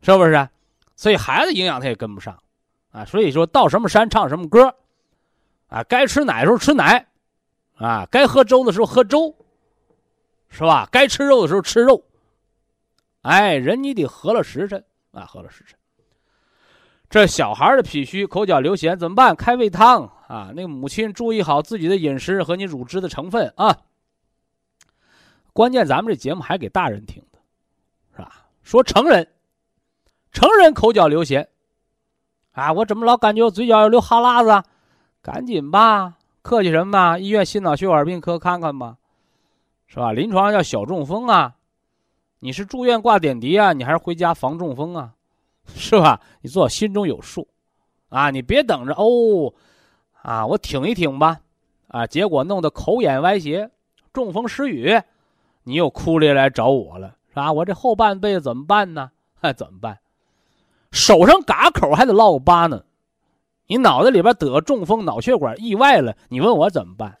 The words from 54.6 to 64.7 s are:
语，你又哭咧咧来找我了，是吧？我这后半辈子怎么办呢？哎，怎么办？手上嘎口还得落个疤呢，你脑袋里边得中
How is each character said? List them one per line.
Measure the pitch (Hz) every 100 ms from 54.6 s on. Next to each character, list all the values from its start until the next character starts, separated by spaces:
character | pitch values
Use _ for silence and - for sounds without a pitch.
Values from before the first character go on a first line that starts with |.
| 277
语， | 143 117 220 - _ _ _ _ _
你 | -
又 | 143 160
哭 | - - 165
咧 | 151
咧 | 139
来 | 135
找 | - 117
我 | 135 98 90
了， | 95 _ _
是 | -
吧？ | 143
我 | 151
这 | 180
后 | 185 254 208
半 | 220 196
辈 | 202
子 | 190
怎 | 135
么 | 120 151
办 | 202 196
呢？ | 160 131 _ _ _
哎， | 160
怎 | 131 -
么 | 92
办？ | 110 98 _ _ _ _ _ _ _ _ _
手 | - - 190 185
上 | 370
嘎 | 311 - 277
口 | - 143
还 | 151
得 | 262
落 | 202 220
个 | 147
疤 | 135 175 170
呢， | 117 _ _ _ _ _ _ _ _ _
你 | 220
脑 | 240 131
袋 | 214
里 | 233
边 | 196
得 | 240 147 135
中 | 156